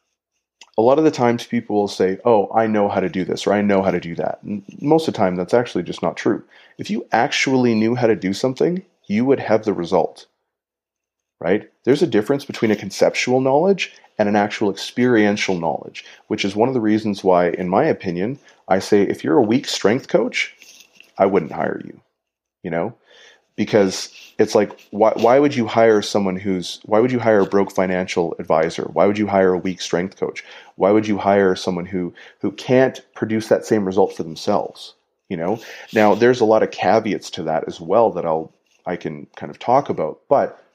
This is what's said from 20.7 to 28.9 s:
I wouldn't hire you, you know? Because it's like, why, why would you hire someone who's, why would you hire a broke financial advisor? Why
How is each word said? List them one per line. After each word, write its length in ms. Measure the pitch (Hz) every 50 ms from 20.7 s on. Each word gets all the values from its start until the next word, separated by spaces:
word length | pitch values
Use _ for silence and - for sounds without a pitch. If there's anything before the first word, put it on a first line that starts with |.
| - - - _ _ _ _ _ -
I 80 | - 95
wouldn't 240 | 98 98 90 78 67
hire 300 | - 80 - - - - 50
you, 140 | - - - _ _ _ _ _ _ _ _ _ _ _ _ -
you 80 | 90
know? 240 | 80 82 87 117 123 _ _ _ _ - - - _ _ _ _ -
Because 560 | - 107 - - 107 98 95 92 - - - - - - - _ -
it's 160 | 107 104 -
like, 240 | 110 104 - - - - -
why, 240 | - 101 110 110 -
why 240 | 98 110 113 127 143
would 160 | 147 147 123
you 120 | 123 110
hire 340 | 107 - 113 113 113 110 104
someone 340 | 101 - - 107 101 95 90
who's, 440 | 92 98 98 95 90 85 - - - -
why 140 | - 107 107
would 120 | 123 127
you 80 | 127 120
hire 220 | 117 113 110 101
a 40 | 95
broke 260 | - 101 101 98 95
financial 640 | - 101 92 92 92 90 92 - - 92 85 80 - -
advisor? 460 | 87 - 80 80 82 82 - - -
Why 200 | -